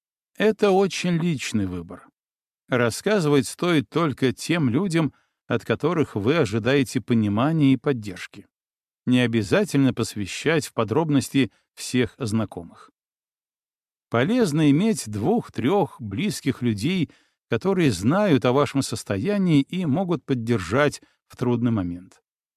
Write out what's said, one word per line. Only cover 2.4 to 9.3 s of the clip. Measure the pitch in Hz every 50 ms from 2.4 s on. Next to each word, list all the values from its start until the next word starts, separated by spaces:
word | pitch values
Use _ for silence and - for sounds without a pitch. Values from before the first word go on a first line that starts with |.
| _ _ _ _ _ -
Рассказывать | 131 120 120 117 107 - - 190 214 202 160 147 143 143 117 -
стоит | - - 170 180 170 147 113 -
только | - 151 170 151 117 - 135 127 110
тем | - - - 160 175 147 120
людям, | 107 147 202 196 156 170 160 135 - _ _ _ _ _ _ -
от | 120 113 -
которых | - 117 - - 156 180 165 135 - -
вы | 107 98 127 156 170
ожидаете | 135 92 104 117 104 127 139 139 123 - - 131
понимания | - - 123 113 107 104 101 110 127 151 165 160 143 135 135
и | 123
поддержки. | - 147 139 117 104 104 87 - - - - - - _ _ _ _ _ _ _ _ _ _ _ _
Не | 120 127 127
обязательно | 123 117